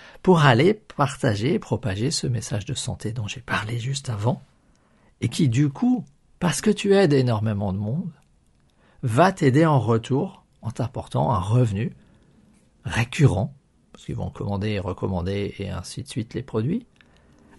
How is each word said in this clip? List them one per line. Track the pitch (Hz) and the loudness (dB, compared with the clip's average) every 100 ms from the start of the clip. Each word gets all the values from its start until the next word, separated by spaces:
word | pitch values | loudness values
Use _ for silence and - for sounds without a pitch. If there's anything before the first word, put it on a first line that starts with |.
| - - | -20 -2
pour | - 175 | 4 6
aller | 143 117 170 | 8 6 4
partager | 214 - - 139 - 135 101 120 | 2 -4 -2 -2 0 0 0 0
et | 208 | -2
propager | - 113 - 95 127 | -2 -4 -4 -4 -4
ce | - 139 | -2 -4
message | 117 - 101 95 | -4 -4 -6 -6
de | |
santé | 123 - 101 107 | -8 -8 -8 -8
dont | 117 101 | -6 -8
j'ai | - | -8
parlé | - 104 107 120 | -6 -6 -4 -6
juste | 120 139 - | -6 -6 -6
avant, | 104 113 - - _ _ _ _ _ _ - | -4 -2 -4 -8 _ _ _ _ _ _ -6
et | 117 | -4
qui | - 151 | 0 2
du | 117 147 | 2 0
coup, | 139 247 247 - _ _ - | 0 0 0 -4 _ _ -4
parce | 175 - | -4 0
que | 214 | 0
tu | 202 202 | 0 4
aides | 196 185 | 4 6
énormément | 139 127 107 107 101 101 | 4 2 0 0 -2 -2
de | 95 | -2
monde, | 104 147 175 - _ _ _ _ _ _ _ _ | -4 -4 -6 -10 _ _ _ _ _ _ _ _
va | 127 120 185 | -2 4 4
t'aider | 185 143 131 160 | 4 4 4 4
en | 139 | 4
retour | 107 113 - 127 190 - _ _ | 2 0 0 -4 -4 -10 _ _
en | 113 | -10
t'apportant | - 120 - - 123 143 | -6 -6 -8 -6 -2 0
un | 107 | 0
revenu | 92 123 120 98 135 - _ _ _ _ _ _ _ _ | 0 2 2 0 -4 -8 _ _ _ _ _ _ _ _
récurrent, | - 113 117 - 139 95 - - _ _ _ | -6 -2 -2 4 4 4 -2 -6 _ _ _
parce | - - | -20 -12
qu'ils | 113 | -8
vont | 92 | -8
commander | - 104 101 107 | -6 -6 -4 -2
et | 104 | -4
recommander | 92 95 101 92 87 101 101 - | -4 -4 -4 -2 -2 -4 -4 -6
et | 95 | -8
ainsi | 92 - - | -8 -10 -12
de | - | -10
suite | - 110 | -10 -8
les | - | -8
produits, | - 110 120 214 - _ _ _ _ _ _ | -8 -4 -2 -4 -8 _ _ _ _ _ _